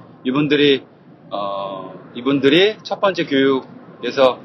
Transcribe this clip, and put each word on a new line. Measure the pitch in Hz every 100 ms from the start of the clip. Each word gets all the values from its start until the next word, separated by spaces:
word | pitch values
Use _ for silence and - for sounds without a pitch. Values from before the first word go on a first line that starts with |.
| - -
이분들이, | 127 135 147 143 143 131 - _ - - -
어, | 101 101 98 98 95 92 - -
이분들이 | 120 123 139 135 156 202 214
첫 | - 196
번째 | 202 175 160
교육에서 | 139 135 131 - - - - 120 127 131 -